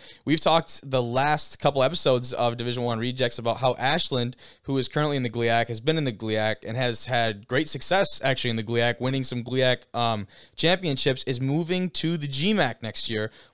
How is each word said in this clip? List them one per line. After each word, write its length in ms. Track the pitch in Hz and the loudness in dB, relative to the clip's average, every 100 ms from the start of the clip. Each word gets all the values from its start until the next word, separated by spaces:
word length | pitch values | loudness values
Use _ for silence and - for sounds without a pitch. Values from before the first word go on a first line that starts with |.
| - - | -10 -8
we've 160 | 135 139 | -2 2
talked 480 | 170 165 - - 139 | 4 2 2 -6 -2
the 140 | 131 | -2
last 560 | 120 127 143 151 - - | 0 0 2 0 -2 -2
couple 240 | 147 139 | 0 4
episodes 500 | 131 165 143 127 123 | 2 2 2 2 2
of 240 | - 120 117 | 0 0 0
Division 280 | 120 123 | -4 -2
One 160 | 120 113 | -2 -2
Rejects 380 | 123 127 123 - | -2 0 -2 0
about 200 | 117 113 | -2 0
how 160 | 127 | 0
Ashland, 640 | - 131 165 - 127 120 - - - | 2 0 0 0 -2 -2 -6 -18 -14
who 160 | - 135 | -4 -2
is 100 | 123 | 0
currently 280 | 151 151 139 | 0 0 0
in 80 | |
the 60 | 123 | -2
gliac, 360 | 117 117 117 117 | 0 2 2 2
has 140 | 110 | -2
been 180 | 127 160 | -2 0
in 60 | |
the 80 | 139 | -2
gliac 460 | 104 110 107 107 107 | -4 -2 0 0 -2
and 120 | - 117 | -4 -2
has 300 | 123 113 120 | -2 -2 -2
had 420 | 127 113 101 107 | 0 0 -2 -2
great 200 | 131 151 | -2 -2
success 520 | 135 - 185 190 - | -2 0 2 2 0
actually 280 | 135 127 120 | 0 0 0
in 60 | 113 | -2
the 60 | |
gliac, 380 | 110 117 120 120 | 0 2 2 2
winning 240 | 127 135 | -2 -2
some 180 | 127 123 | -2 -4
gliac, 500 | 120 131 127 123 - | -2 2 2 2 -2
um, 360 | 120 117 107 98 - - - | -2 0 0 -4 -14 -14 -2
championships, 680 | 160 185 180 135 139 131 | 2 2 0 0 0 0
is 160 | - 123 | -2 -2
moving 500 | 135 151 165 180 180 | 0 0 0 0 -2
to 260 | - 160 170 | -2 -2 -2
the 120 | 143 | -2
G 240 | 135 185 | -2 0
mac 280 | 208 135 - | 2 0 -2
next 300 | 110 - - | -8 -4 -4
year, 220 | 107 107 - - | -2 -4 -8 -12